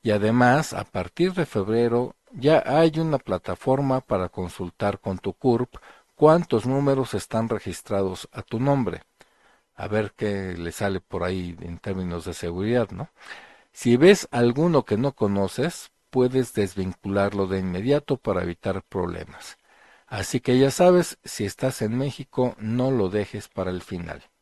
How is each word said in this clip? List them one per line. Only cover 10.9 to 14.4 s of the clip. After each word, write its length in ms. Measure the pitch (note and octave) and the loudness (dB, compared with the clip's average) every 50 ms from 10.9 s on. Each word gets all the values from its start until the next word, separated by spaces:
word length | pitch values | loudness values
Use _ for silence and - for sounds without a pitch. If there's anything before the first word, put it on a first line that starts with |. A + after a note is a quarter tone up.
| F#2+ F#2 | -2 -4
por 240 | _ _ - F#2 E2+ | _ _ -8 -4 -4
ahí 320 | F2+ F#2+ F#2 F2+ F2 E2+ F2 E2+ | -4 -4 -4 -6 -8 -10 -12 -12
en 160 | E2+ E2+ E2+ | -14 -14 -12
términos 480 | - G#2 F#2+ F#2+ F#2 F2+ F2 E2+ E2 | -8 -8 -6 -6 -6 -6 -6 -8 -8
de 80 | F2+ E2+ | -10 -10
seguridad, 560 | - - E2+ E2+ F2+ G2 A2 A#2+ B2 A2+ - | -8 -8 -8 -6 -4 -2 0 0 0 0 -2
¿no? 180 | F2+ F2 C#3 - _ _ - - - - - - - _ _ _ _ | -6 -12 -12 -12 _ _ -20 -20 -20 -20 -20 -20 -20 _ _ _ _
Si 240 | - - A#2+ A#2+ | -2 4 4 6
ves 320 | B2 C#3+ F#3 G#3 F#3 - - | 8 8 8 8 6 4 -4
alguno 540 | - B2 | 0 2